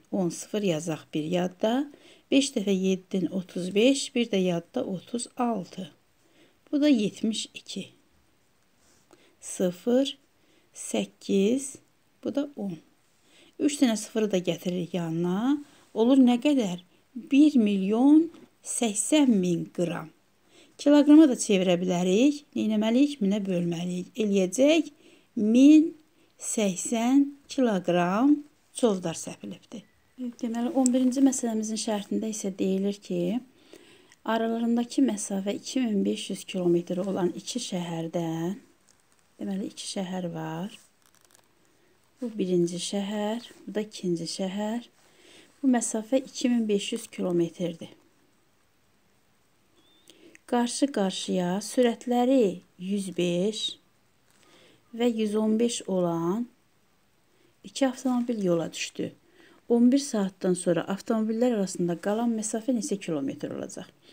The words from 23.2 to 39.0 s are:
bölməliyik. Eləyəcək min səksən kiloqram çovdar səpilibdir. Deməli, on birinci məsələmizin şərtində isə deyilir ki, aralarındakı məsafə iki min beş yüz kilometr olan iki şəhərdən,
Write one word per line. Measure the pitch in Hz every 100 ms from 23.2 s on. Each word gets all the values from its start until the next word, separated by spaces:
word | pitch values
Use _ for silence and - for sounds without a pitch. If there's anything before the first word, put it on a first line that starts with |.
| 196 214
bölməliyik. | 190 175 175 165 180 180 180 -
Eləyəcək | 214 196 185 196 277 330 302 - _ _ _ -
min | 208 240 277 311 330 - _ _ _ _
səksən | - - 202 175 - 226 240 269 277 - -
kiloqram | - 240 190 180 175 175 196 277 294 - _ _ -
çovdar | 233 196 175 160
səpilibdir. | - - 208 175 _ 214 - _ _ - 247 240
Deməli, | 240 226 240
on | 320 254
birinci | 254 254 254
məsələmizin | 277 254 233 220 214 220
şərtində | - 208 202 208 220
isə | 214 202 190
deyilir | 196 190 196 202
ki, | - 180 175 240 - _ _ - - - _ _
aralarındakı | - 226 226 226 233 233 240 -
məsafə | 262 208 - 196 196 -
iki | - 262
min | 240 202 190
beş | 214 -
yüz | 196 -
kilometr | 190 175 175 175 180
olan | 196 180 349 208
iki | - 247
şəhərdən, | - 180 170 165 165 175 165 160 170 196 - _ _ _